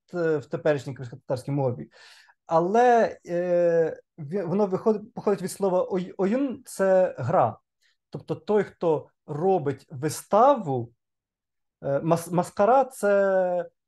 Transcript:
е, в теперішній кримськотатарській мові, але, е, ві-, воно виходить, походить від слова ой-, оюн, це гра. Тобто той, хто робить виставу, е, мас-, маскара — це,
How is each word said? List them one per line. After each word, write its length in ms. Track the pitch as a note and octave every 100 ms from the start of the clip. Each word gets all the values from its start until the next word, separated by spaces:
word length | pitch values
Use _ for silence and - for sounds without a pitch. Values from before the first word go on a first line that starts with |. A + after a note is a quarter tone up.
| _
е, 240 | F3 E3 D3+
в 80 | -
теперішній 480 | D#3+ E3 D3 C3+
кримськотатарській 580 | B2 B2+ - - B2+ -
мові, 380 | C#3+ C3 A2 - _ - - _ _ -
але, 760 | E3 F3 A3 B3 A#3 G3+ - -
е, 760 | F3 F3+ F3 F3 E3+ D#3+ - _ -
ві-, 280 | C#3+ G3 D3+
воно 220 | F#3+ G#3
виходить, 460 | F#3 A3+ G#3+ G#3+
походить 280 | - - G3+
від 100 | F3+
слова 360 | - G3 F3+ F3
ой-, 240 | F#3 F3+ -
оюн, 460 | F#3+ B3 C#4 A3 -
це 500 | - G3 F#3 F#3 -
гра. 400 | B2+ E3+ A#2+ G2+ _ _ _ _ _
Тобто 260 | D3+ - D#3+
той, 280 | - G#3
хто 460 | F#3+ - F3 D3 - _ -
робить 640 | C#3+ F#3 F#3 C#3 C3+ -
виставу, 1040 | C#3 D3+ D3 - G3+ C4 C#4 E3+ C3 A#2 _ _ _ _ _ _ _ _ _
е, 180 | C#3+ C#3
мас-, 320 | D#3+ E3 E3+
маскара — 540 | F3 E3+ - G#3 C4+ C4
це, 840 | - G3+ G3+ G3 F#3+ F3+ F3 E3+ _